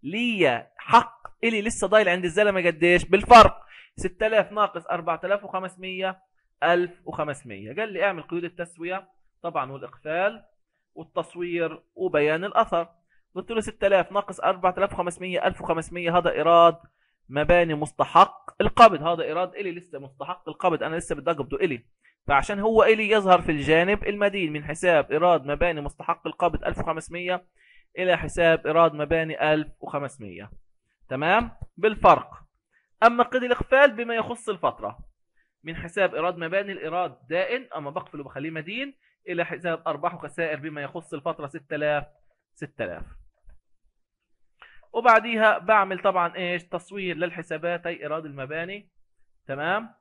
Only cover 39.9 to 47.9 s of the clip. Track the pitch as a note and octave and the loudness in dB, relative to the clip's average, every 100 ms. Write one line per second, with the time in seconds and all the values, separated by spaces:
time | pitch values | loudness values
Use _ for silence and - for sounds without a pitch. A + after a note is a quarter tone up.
39.9 | D3 E3+ F3 D3 - E3 D3+ D3+ D3+ C#3+ | -6 -6 -8 -14 -8 -6 -6 -10 -12 -12
40.9 | F3 E3 D#3 D3+ D#3+ C#3+ D#3+ D3+ D3+ D3+ | -12 -12 -10 -8 -10 -12 -14 _ -6 -2
41.9 | D3 C#3+ _ _ _ _ _ D3+ _ G#2 | -2 -6 _ _ _ _ _ -18 _ -10
42.9 | E2 - - - _ - - _ _ _ | -10 -14 -18 -20 _ -20 -20 _ _ _
43.9 | _ _ _ _ _ _ _ - - _ | _ _ _ _ _ _ _ -20 -20 _
44.9 | - A#3+ A3 A3+ A3+ A3 - F3+ G#3+ G3 | 0 4 4 4 0 2 2 2 2 2
45.9 | F#3 G3 F#3 E3+ F3 F3+ F3 E3+ F3 - | -2 -2 -2 -4 -4 -6 -6 -8 -12 -12
46.9 | G3+ F#3 D#3+ F3 E3+ D#3+ D#3 E3+ E3+ E3+ | -10 -8 -6 -6 -8 -10 -8 -6 -6 -8